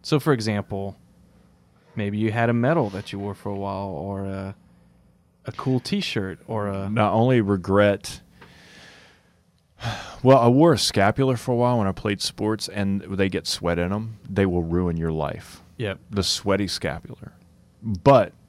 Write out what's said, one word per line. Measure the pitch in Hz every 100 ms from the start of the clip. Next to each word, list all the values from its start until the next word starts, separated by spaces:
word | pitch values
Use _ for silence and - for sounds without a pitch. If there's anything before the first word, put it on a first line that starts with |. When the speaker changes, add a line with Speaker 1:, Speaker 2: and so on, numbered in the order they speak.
Speaker 1:
So, | - 151
for | 156
example, | 127 110 104 - 101 98 - _ _ _ _ _ _ _ _ _
maybe | - 101 104
you | 110
had | 113 120
a |
medal | 120 123 170 107
that | 95 -
you | 98
wore | 101
for | 95 -
a | 98
while | 98 95 98
or | 78 98 98
a, | 98 95 95 - _ _ _ _ _ _ _ _
a | -
cool | - 135 127
T-shirt | - 202 - 113 95 80 -
or | 113 101
a | 98 98
Speaker 2:
Not | 110 104
only | 107 123 123
regret, | 101 98 90 98 104 98 - - _
<sighs> | _ - - - - - - - _ _ _ _ _ _ _ 117 - - -
well, | 123 135
I | 120
wore | 131 170
a | 127
scapular | - - 98 110 131 120
for | -
a | 120
while | 123 120
when | 98
I |
played | 92 110 101
sports, | - - 107 107 -
and | 104 98 98
they | 90 95 98
get | 90 80
sweat | - 85 85
in | 87
'em. | 104 113 110 -
They | 98 98
will | 87
ruin | 82 85 90 82
your | 82
life. | 80 73 - - - - -
Speaker 1:
Yep. | 107 95 -
Speaker 2:
The | 98
sweaty | 92 - 101 98 98
scapular. | - 82 78 - - - - _ _ _ _
But | 110 95 139 131 95 _